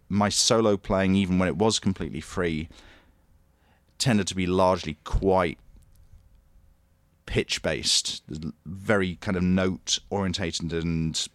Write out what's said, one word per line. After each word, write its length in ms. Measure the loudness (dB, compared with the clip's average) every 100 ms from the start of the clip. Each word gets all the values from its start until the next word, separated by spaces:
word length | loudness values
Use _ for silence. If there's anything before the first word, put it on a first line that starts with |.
| -2
my 220 | 0 2
solo 460 | 2 2 4 4 2
playing, 380 | 0 2 4
even 240 | 4 4 2
when 100 | 2
it 80 | 2
was 220 | 2 2
completely 420 | -2 -2 -6 -8
free, 460 | -8 -4 -2 -2 -6 -14 -20 -20 _ _ _ _ _ _ _ _ _ -2
tended 280 | 2 2 0
to 60 |
be 120 | -2 0
largely 500 | 4 4 2 -2 -10
quite 540 | -4 0 2 2 0 -4 -16 -20 -20 -20 -20 -20 _ -20 _ -20 _ _ _ _ _ _ -4
pitch-based, 960 | -2 -2 -4 -2 -2 0 0 -2 -8 -10 -10 -10 -10 -12
very 500 | -6 0 2 0 -4
kind 200 | -4 0
of 60 |
note-orientated 1300 | 2 2 2 -2 -4 -6 -4 -4 -2 -2 -4 -4 -4
and 560 | -4 -2 0 -2 -4 -8